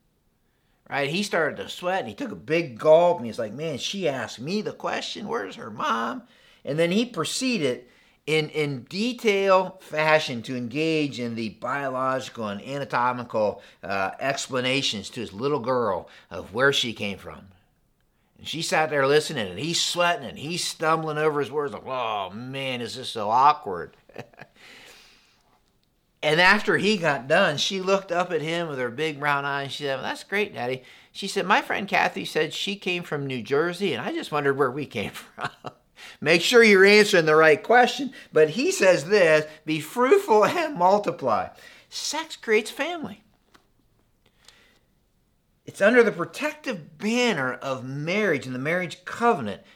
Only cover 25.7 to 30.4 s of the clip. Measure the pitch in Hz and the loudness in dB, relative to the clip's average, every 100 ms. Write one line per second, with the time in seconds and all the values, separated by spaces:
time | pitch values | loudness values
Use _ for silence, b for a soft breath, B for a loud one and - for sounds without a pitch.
25.7 | _ _ _ _ _ 151 156 180 208 202 | _ _ _ _ _ 0 4 6 4 4
26.7 | 160 190 214 165 139 127 165 190 139 - | 2 2 2 0 -2 2 2 4 0 -4
27.7 | 196 185 196 190 170 180 165 151 170 170 | -4 0 0 0 -4 -2 -2 -2 -4 -4
28.7 | 139 123 113 160 143 147 143 143 139 139 | -4 -6 -4 -6 -2 0 0 -2 -4 -6
29.7 | - 147 135 - 285 - 196 | -6 -6 -4 -6 -8 -6 -4